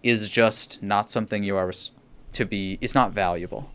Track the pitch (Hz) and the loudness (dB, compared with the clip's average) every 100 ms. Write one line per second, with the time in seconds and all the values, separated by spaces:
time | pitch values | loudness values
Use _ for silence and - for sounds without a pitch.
0 | 120 117 104 117 113 - - - 98 101 | 2 2 2 4 4 4 -4 -6 0 0
1 | 107 120 107 104 101 98 92 - - - | 2 -2 0 -2 0 0 0 -2 -4 -8
2 | _ - - - 101 101 95 98 123 135 | _ -20 -10 -4 -2 -2 -4 -4 0 2
3 | 113 104 92 87 87 - 139 | 2 2 0 0 -4 -10 -12